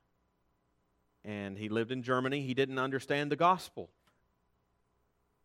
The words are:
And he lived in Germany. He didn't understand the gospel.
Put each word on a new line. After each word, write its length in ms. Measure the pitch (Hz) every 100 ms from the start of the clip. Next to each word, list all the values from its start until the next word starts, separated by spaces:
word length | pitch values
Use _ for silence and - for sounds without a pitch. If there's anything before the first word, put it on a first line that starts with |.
| _ _ _ _ _ _ _ _ _ _ _ _
And 320 | 104 104 101 98
he 120 | 107
lived 240 | 110 113
in 100 | 131
Germany. 400 | 120 127 131 143
He 120 | 135
didn't 240 | 127 135 135
understand 520 | 131 135 - 143 147
the 60 | 147
gospel. 540 | 170 185 - - 87 _ _ _ _ _ _ _ _ _ _ _ _ _ _ _